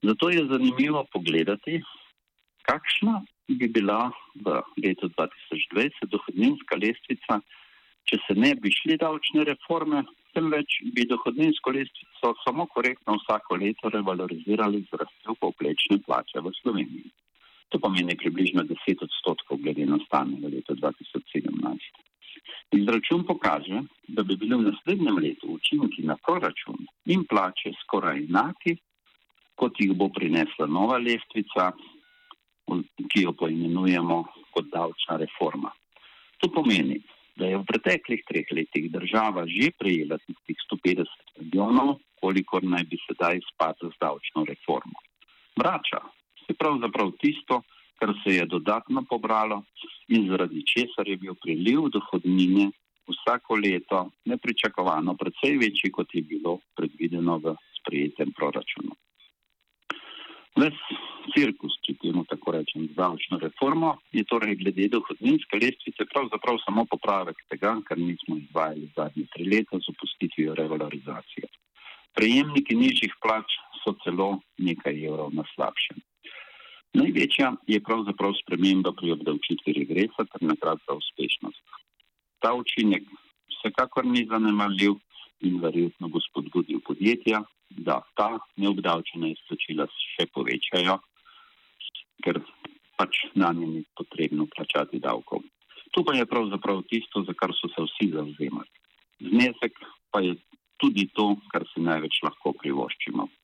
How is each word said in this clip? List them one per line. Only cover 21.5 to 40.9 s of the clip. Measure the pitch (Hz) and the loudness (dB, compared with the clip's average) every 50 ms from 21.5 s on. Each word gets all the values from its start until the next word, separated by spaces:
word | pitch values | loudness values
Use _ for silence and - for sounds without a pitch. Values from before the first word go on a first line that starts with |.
| - - - - - - - - _ - - _ _ _ - - - - _ - - - - _ | -4 -2 -4 -4 -6 -6 -10 -14 _ -20 -20 _ _ _ -20 -20 -20 -20 _ -18 -18 -18 -8 _
Izračun | - 302 302 - 113 - - - 165 175 175 - | 4 4 4 6 4 2 4 2 2 2 2 0
pokaže, | 185 - - 98 78 73 - 92 92 110 139 143 _ _ _ - | -2 0 2 2 0 0 -2 -4 -4 -4 -4 -6 _ _ _ -8
da | - 110 104 | -2 -2 0
bi | 92 98 95 | 0 0 -2
bili | 104 107 123 | 0 0 2
v | 123 113 104 | 4 4 2
naslednjem | 101 - - - 190 202 170 135 101 90 | 2 0 0 -2 0 2 4 2 4 2
letu | 80 - - - - - - - | 2 0 -2 -6 -8 -8 -8 -4
učinki | - - - 147 - - - - - - | -2 0 2 2 0 0 -2 -2 -2 -4
na | 143 | -4
proračun | - _ - 170 180 123 85 - - - - - - - - _ _ _ | -2 _ 0 0 0 0 -2 -4 -4 -10 -10 -12 -10 -10 -12 _ _ _
in | - 170 190 170 - | 2 2 2 4 2
plače | 117 104 95 92 92 - - 104 - - | 2 2 2 2 -2 -4 -6 -8 -8 -10
skoraj | - - - 101 92 85 80 - - | -8 -2 -2 0 0 0 -2 -2 -2
enaki, | 76 85 95 117 175 180 _ - 175 170 170 _ _ _ _ _ _ _ _ _ _ _ _ _ _ _ - | 0 2 2 2 2 -2 _ -2 -2 -2 -2 _ _ _ _ _ _ _ _ _ _ _ _ _ _ _ -2
kot | 131 123 - - | -2 -2 0 2
jih | 107 98 98 90 | 2 2 4 2
bo | 98 98 - | 2 0 0
prinesla | 95 92 82 76 82 80 78 - - 92 73 | -2 -2 0 2 2 2 0 0 -2 -2 0
nova | 76 90 98 113 131 123 | 2 2 2 2 2 2
lestvica, | 120 120 120 113 - _ - 110 104 - - 95 92 92 90 - - - - - _ _ _ _ _ _ - _ _ _ _ _ _ - - 90 76 - _ - - - | 2 0 0 -2 -2 _ -4 -4 -4 -2 0 0 0 0 0 -4 -16 -20 -20 -20 _ _ _ _ _ _ -20 _ _ _ _ _ _ -4 -4 -4 -4 -6 _ -12 -8 -2
ki | - 104 95 | 2 2 2
jo | 87 85 | 2 0
poimenujemo | - 87 80 80 82 85 82 85 90 95 92 90 85 85 85 82 85 82 - - - - _ - | -2 -2 -2 -2 -2 -2 0 0 2 2 4 4 4 2 2 0 0 -2 -4 -12 -20 -20 _ -4
kot | 85 78 73 | -4 -4 -2
davčna | - 85 85 82 82 - - - 82 80 | -4 -2 -2 -2 -2 -4 -4 -4 -2 -4
reforma. | 80 73 - - 90 78 - 73 71 - - _ _ _ _ - _ - - - - _ _ _ | -4 -4 -4 -2 -2 -2 -2 -4 -8 -8 -10 _ _ _ _ -20 _ -20 -20 -20 -20 _ _ _
To | - 180 - | -2 0 2
pomeni, | 170 156 247 - 87 73 67 - - - - - - _ _ _ | 2 4 4 4 4 4 2 0 -4 -6 -12 -20 -20 _ _ _
da | - 90 92 | -4 -2 0
je | 95 98 | 0 0
v | 98 - | 0 0
preteklih | 113 - - - - - - - 120 107 - - | -2 0 2 2 0 0 0 -2 -4 -4 -4 -4
treh | - - - - | -4 -4 -4 -2
letih | - 73 80 - - 78 76 85 | -2 -4 -4 -2 -2 -4 -4 -2
država | 80 90 87 90 - 110 110 110 101 90 85 85 | -6 -6 -6 0 2 2 2 2 0 -2 -4 -4
že | 82 95 120 160 170 | -2 0 0 0 0
prejela | _ 107 98 92 82 78 71 78 76 _ | _ -2 0 0 0 0 -2 -6 -8 _
tistih | - - _ _ - 80 - - | -12 -16 _ _ -10 -8 -8 -6
sto | - - - | -8 -8 -2
petdeset | _ 87 | _ 0